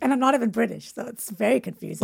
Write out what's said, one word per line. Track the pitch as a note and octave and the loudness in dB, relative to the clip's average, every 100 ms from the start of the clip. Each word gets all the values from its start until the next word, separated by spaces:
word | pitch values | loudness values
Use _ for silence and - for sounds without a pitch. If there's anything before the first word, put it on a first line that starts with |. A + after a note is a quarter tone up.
And | B3+ | 0
I'm | C4+ | 4
not | C4 | 4
even | C#4 A#3 | 4 2
British, | A3 A3+ D#3+ - | 2 0 -2 -12
so | - A#3+ | -12 -12
it's | A3+ - | -10 -12
very | F#3+ A3 B3+ | -2 2 2
confusing | F3+ - - D#3 | 0 -10 -10 0